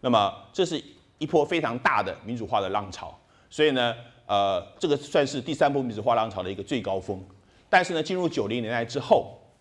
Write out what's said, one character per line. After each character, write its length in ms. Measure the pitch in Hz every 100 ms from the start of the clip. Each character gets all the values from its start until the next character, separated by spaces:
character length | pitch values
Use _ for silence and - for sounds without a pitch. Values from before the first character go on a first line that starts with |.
那 60 | 127
么 260 | 120 101 - -
这 140 | -
是 180 | 180 160 - - _ _
一 80 | 156
波 180 | 165
非 160 | 151 170
常 180 | 147 120
大 220 | - 120
的 140 | 98 90
民 100 | 98
主 120 | 120 104
化 120 | 107
的 100 | 98
浪 200 | 101 98
潮， 240 | 90 85 - _ _ _
所 120 | -
以 100 | 151
呢， 220 | 131 120 113 - -
呃， 420 | - 101 101 95 - -
这 100 | 175
个 80 | 143
算 300 | 143 175 139
是 160 | 147
第 100 | 120
三 180 | 135 147
波 120 | 139
民 120 | 127
主 60 | 107
化 140 | 107
浪 160 | 117 113
潮 120 | 98
的 80 | 92
一 40 |
个 80 | 98
最 180 | 98 135
高 180 | 101 95
峰。 240 | 92 95 92 - _ _ _
但 160 | 190
是 80 | 180
呢， 100 | 170
进 140 | 156 185
入 100 | 175
九 200 | 135 101
零 160 | 120
年 100 | 113
代 100 | 120
之 160 | 117 139
后 400 | - 196 - - - _